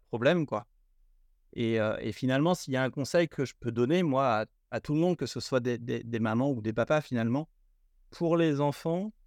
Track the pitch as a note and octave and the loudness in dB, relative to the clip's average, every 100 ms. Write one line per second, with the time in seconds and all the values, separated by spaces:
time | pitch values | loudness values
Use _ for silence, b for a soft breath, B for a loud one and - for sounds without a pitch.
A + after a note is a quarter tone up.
0 | _ A#2 B2+ F3 C#3+ G#2+ - _ _ _ | _ 0 2 2 0 -4 -8 _ _ _
1 | _ _ _ _ _ - A2+ A2+ G#2+ - | _ _ _ _ _ -4 0 2 0 -2
2 | A#2+ - C3 C3 D#3+ F3+ - C3 C3 C#3+ | -6 -2 0 2 2 0 -2 -2 -2 -4
3 | C3 F3 E3+ - C3 - - A#2 B2 F3+ | 0 0 0 -2 -6 -6 -4 0 2 2
4 | E3+ C3 C3+ A2 A2 _ _ A#2 - D3+ | 2 2 2 0 -2 _ _ -8 -2 0
5 | F3 E3+ C3 B2 - C3 B2 A#2 A#2+ A#2+ | 2 0 -4 -6 -2 0 0 -4 -4 -6
6 | A2+ A#2 A2+ A2+ C#3 B2 G#2+ A2 A#2 D#3 | -4 -2 0 2 0 0 -2 -2 2 0
7 | - A#2+ A2+ C3 D#3+ _ _ _ _ _ | 0 -2 0 -2 -4 _ _ _ _ _
8 | _ - E3+ E3+ E3 C#3+ D3 - E3 E3+ | _ -4 2 4 4 4 0 0 -4 -4
9 | G#3+ - | -6 -12